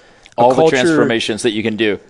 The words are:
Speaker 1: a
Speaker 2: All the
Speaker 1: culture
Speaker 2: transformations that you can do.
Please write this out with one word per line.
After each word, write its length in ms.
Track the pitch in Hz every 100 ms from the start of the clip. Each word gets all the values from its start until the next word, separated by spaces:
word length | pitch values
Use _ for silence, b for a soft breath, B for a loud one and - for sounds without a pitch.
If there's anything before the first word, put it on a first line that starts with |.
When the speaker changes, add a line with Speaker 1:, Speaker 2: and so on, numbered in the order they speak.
| B B B -
Speaker 1:
a 40 |
Speaker 2:
All 60 | 123
the 60 | 131
Speaker 1:
culture 200 | 160 135
Speaker 2:
transformations 640 | 165 151 113 117 - 107
that 80 | 123
you 100 | 107
can 140 | 110 107
do. 240 | 110 95 -